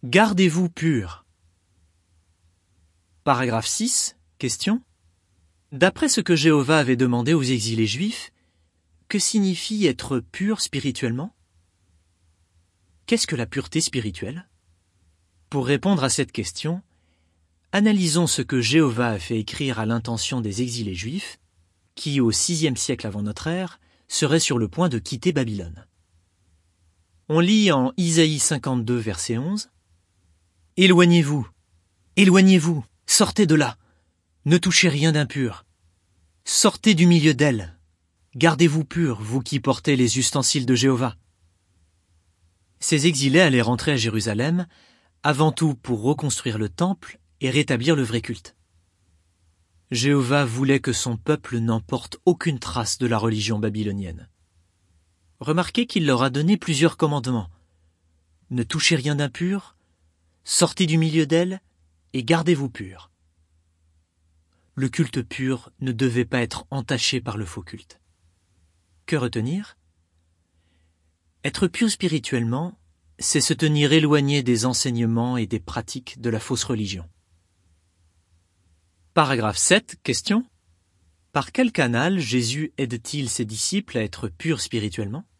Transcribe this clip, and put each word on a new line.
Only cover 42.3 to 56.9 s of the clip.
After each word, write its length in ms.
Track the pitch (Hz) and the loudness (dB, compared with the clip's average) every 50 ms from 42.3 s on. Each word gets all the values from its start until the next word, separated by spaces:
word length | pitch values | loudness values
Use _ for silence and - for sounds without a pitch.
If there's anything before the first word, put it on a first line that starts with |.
| _ _ _ _ _ _ _ _ _ _ | _ _ _ _ _ _ _ _ _ _
Ces 260 | - - 160 147 135 | -2 0 0 2 2
exilés 340 | 175 165 131 135 135 131 170 | 2 2 2 0 4 6 6
allaient 200 | 185 156 131 123 | 6 6 4 4
rentrer 320 | 117 110 123 113 - 156 | 2 2 0 0 0 0
à 40 | 147 | 0
Jérusalem, 680 | 123 110 117 107 110 98 113 104 104 123 151 170 180 180 - _ _ _ _ _ _ _ _ _ _ | 0 0 0 -2 -2 -2 -2 -2 -2 0 0 0 -2 -2 -6 _ _ _ _ _ _ _ _ _ _
avant 300 | - 143 151 131 156 156 | -2 -2 2 2 2 2
tout 220 | 151 - 160 156 139 | 2 0 -2 -2 -2
pour 260 | 117 _ - 123 107 | -2 _ -6 -4 -2
reconstruire 560 | 104 131 151 151 151 143 - - - 127 104 | 0 -2 -2 0 -2 -4 -4 -4 -6 -6 -4
le 140 | 107 107 101 | -4 -4 -6
temple 500 | - - 170 185 196 - - - - _ _ _ _ _ | -2 -2 -2 -2 -2 -4 -10 -20 -20 _ _ _ _ _
et 80 | - 127 | -4 0
rétablir 440 | 127 147 147 - 139 120 117 151 165 | 2 2 2 2 0 0 2 2 2
le 80 | 143 | 2
vrai 200 | 131 107 113 117 | 0 -2 -2 -4
culte. 340 | 113 - 117 - _ - _ _ _ _ _ _ _ _ _ _ _ _ _ _ _ _ _ _ _ _ _ _ _ _ _ _ _ _ | -4 -6 -10 -12 _ -20 _ _ _ _ _ _ _ _ _ _ _ _ _ _ _ _ _ _ _ _ _ _ _ _ _ _ _ _
Jéhovah 560 | 131 117 120 139 143 139 131 120 139 143 143 | -4 -2 2 2 2 2 2 2 2 2 2
voulait 340 | 120 113 123 139 135 135 135 | 0 0 -2 2 2 2 2
que 140 | - 139 117 | 2 -2 -4
son 240 | - - 127 117 110 | -4 -4 -4 -6 -6
peuple 400 | - - 151 151 - - 123 117 | -2 -2 -2 -2 -2 -6 -4 -2
n'emporte 580 | 113 113 113 110 - - - 123 - - - - _ | 0 0 0 -2 -2 -4 -6 -6 -6 -10 -20 -2 _
aucune 340 | 180 175 - - 170 147 117 | 0 0 2 0 -4 -4 -4
trace 380 | - - - 127 113 107 - | -6 -6 -6 -4 -4 -4 -4
de 100 | - 127 | -2 0
la 120 | 117 117 107 | 0 0 0
religion 400 | 104 117 110 107 104 107 113 104 | 0 0 -2 -2 -2 -2 -2 -2
babylonienne. 720 | 107 107 101 107 107 104 98 98 98 90 82 82 - _ _ _ _ _ _ _ _ _ _ _ _ _ _ _ _ _ _ _ _ _ _ _ | -2 -4 -4 -4 -6 -6 -6 -6 -8 -10 -12 -14 -18 _ _ _ _ _ _ _ _ _ _ _ _ _ _ _ _ _ _ _ _ _ _ _
Remarquez 480 | - 123 156 175 175 - - - 240 | -6 -2 -2 -2 -2 -2 -2 -2 -2
qu'il 200 | 247 - 196 160 | 0 0 0 2
leur 160 | 143 131 120 | 2 2 2
a 80 | 127 135 | 2 0
donné 260 | 127 139 151 170 214 | 0 0 2 2 2
plusieurs 400 | 190 - - 160 135 160 160 | 0 0 -2 0 2 2 2